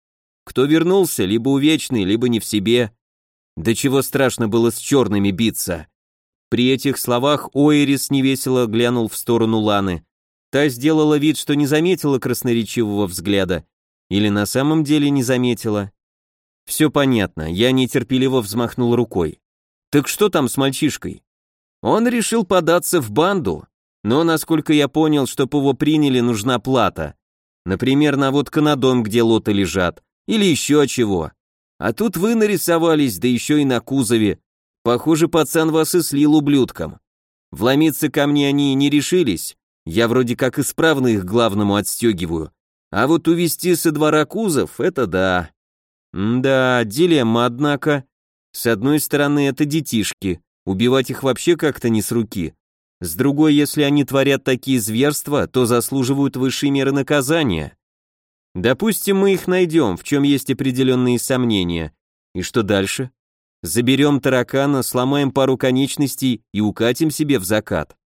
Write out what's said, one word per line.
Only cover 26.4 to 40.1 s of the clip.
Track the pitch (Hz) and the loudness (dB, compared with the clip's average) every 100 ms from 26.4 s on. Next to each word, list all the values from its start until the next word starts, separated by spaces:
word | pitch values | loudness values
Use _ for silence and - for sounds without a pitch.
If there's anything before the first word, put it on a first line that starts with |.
| 123 120 | -2 -2
плата. | 131 131 95 - 73 - _ _ _ _ | 0 0 0 -2 -10 -12 _ _ _ _
Например, | 87 95 127 139 151 139 | -6 -2 2 2 2 2
наводка | 135 139 135 156 | 0 0 0 0
на | 151 143 | 2 2
дом, | 131 127 | 2 2
где | 107 117 | 0 2
лоты | 113 110 113 | 2 2 0
лежат, | 101 90 95 87 - _ _ - | 0 0 0 -2 -4 _ _ -4
или | 214 | 0
еще | 196 135 - 147 | 2 0 2 2
чего. | 139 - 107 90 78 - _ _ _ _ | 2 0 -2 -2 -6 -12 _ _ _ _
А | 104 | -6
тут | 113 220 160 | -2 -4 -2
вы | 214 | 0
нарисовались, | 233 208 185 - 165 165 156 135 87 | 2 0 0 0 2 2 2 0 0
да | 123 | -2
еще | 120 - 151 | -2 0 0
и | |
на | 139 120 | 2 -2
кузове. | - 135 113 117 104 - _ _ _ _ | -2 -2 0 2 2 -2 _ _ _ _
Похоже, | 117 120 151 156 165 | -2 -2 0 2 2
пацан | 165 151 165 160 | 0 0 0 0
вас | 160 156 | 0 0
и | 180 | 0
слил | - 143 147 | 0 0 4
ублюдкам. | 156 143 143 117 - 80 - _ _ _ _ _ | 4 4 2 0 -4 -10 -12 _ _ _ _ _
Вломиться | - 117 139 160 - 151 | -2 0 2 2 0 -2
ко | 147 143 | 0 0
мне | 147 139 | 2 2
они | 143 143 | 0 0
не | 135 143 | 2 2
решились, | 143 - 180 139 82 - - _ _ | 0 2 0 0 -2 -8 -14 _ _
я | 82 90 | -6 -2
вроде | 113 | 2